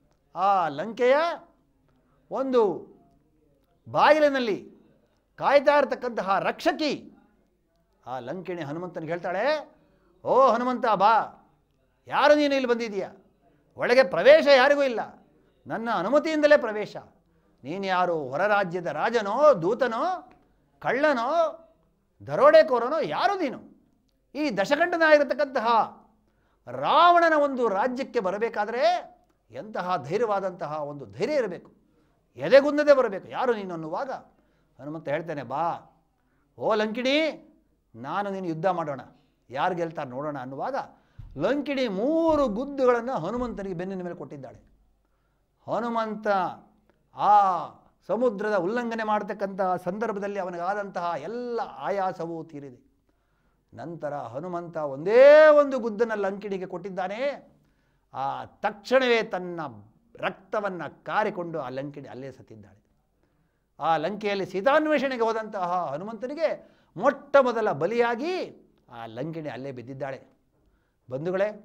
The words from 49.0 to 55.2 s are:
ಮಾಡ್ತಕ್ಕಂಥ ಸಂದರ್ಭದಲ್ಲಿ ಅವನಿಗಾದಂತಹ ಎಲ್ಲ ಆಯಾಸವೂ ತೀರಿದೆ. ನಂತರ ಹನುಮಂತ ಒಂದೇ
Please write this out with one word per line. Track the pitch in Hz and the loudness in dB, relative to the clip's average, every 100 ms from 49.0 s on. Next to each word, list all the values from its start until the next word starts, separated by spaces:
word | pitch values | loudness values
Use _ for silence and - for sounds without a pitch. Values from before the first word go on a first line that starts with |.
ಮಾಡ್ತಕ್ಕಂಥ | 220 208 202 208 196 196 185 180 | -2 -2 -2 -6 -6 -4 -2 -2
ಸಂದರ್ಭದಲ್ಲಿ | 180 208 226 202 202 202 | -4 -6 -6 -6 -6 -6
ಅವನಿಗಾದಂತಹ | 180 175 175 208 202 185 175 165 | -6 -6 -4 -4 -6 -6 -6 -6
ಎಲ್ಲ | 151 233 247 226 | -8 -10 -8 -6
ಆಯಾಸವೂ | 180 135 147 196 190 175 165 165 | -8 -8 -6 -2 -4 -6 -10 -10
ತೀರಿದೆ. | 156 143 139 120 _ _ _ _ _ _ _ _ _ | -12 -16 -16 -20 _ _ _ _ _ _ _ _ _
ನಂತರ | 107 139 165 147 | -16 -14 -10 -8
ಹನುಮಂತ | 143 117 127 180 175 175 165 | -8 -10 -10 -8 -8 -8 -6
ಒಂದೇ | 151 135 170 233 | -6 -4 2 8